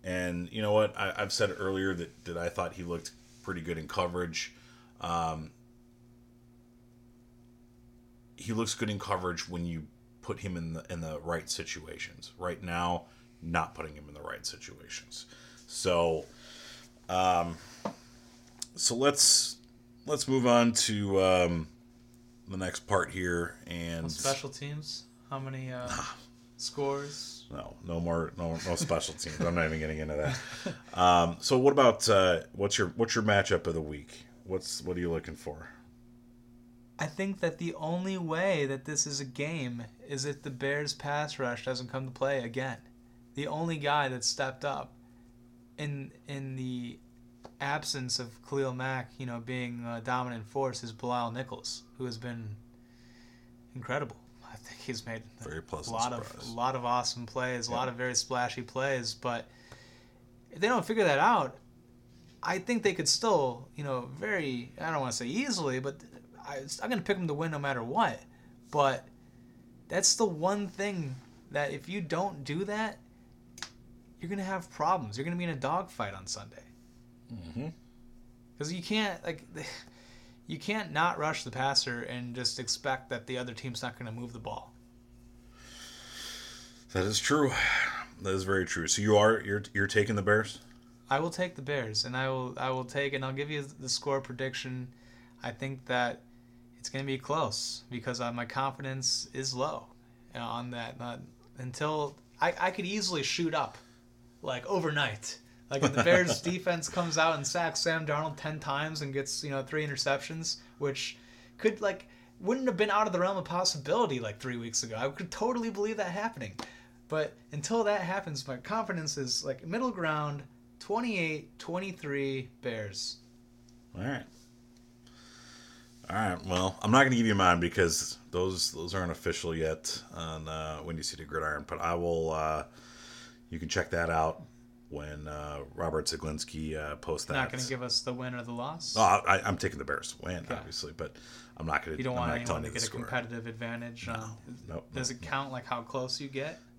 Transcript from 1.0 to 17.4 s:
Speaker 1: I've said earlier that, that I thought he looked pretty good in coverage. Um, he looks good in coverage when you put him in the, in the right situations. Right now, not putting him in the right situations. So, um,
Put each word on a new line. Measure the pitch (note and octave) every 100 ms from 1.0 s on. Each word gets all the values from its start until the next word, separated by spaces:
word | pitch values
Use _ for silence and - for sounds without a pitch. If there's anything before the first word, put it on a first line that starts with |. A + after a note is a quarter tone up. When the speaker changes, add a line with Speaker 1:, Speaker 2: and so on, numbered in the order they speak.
| G2 F2+
Speaker 1:
I've | G2+
said | - G#2 -
earlier | F#2+ F#2+ F#2+
that, | F2 E2+ - -
that | E2+
I | F2
thought | - E2+
he | F#2
looked | F2 F2 - - - -
pretty | - F2+
good | D#2+ E2
in | D#2
coverage. | - F2+ F2+ F2 D#2+ - - - - - -
Um, | F2 E2+ E2 D#2 D#2 - - - - - - - - - - - - - - - - - - - - - - - - - - - - -
he | -
looks | A2 A2 -
good | A2
in | G2+
coverage | - F#2+ F2+ E2+ -
when | F2 E2+
you | E2 D#2 - - -
put | - -
him | G2 F2
in | E2
the, | D#2+ -
in | F2
the | D#2+ D2+
right | D#2 E2 -
situations. | - D#2+ E2 D#2 - - - - -
Right | F2+ E2+
now, | F2+ E2+ F2 F2 - - - -
not | E2 E2+ D#2+
putting | - D#2
him | D2 D2
in |
the | D2
right | D2 - -
situations. | - - - - - - - - - - - -
So, | - F#2+ F2 E2+ D#2+ - - - - - - - - -
um, | F#2 F#2 F2+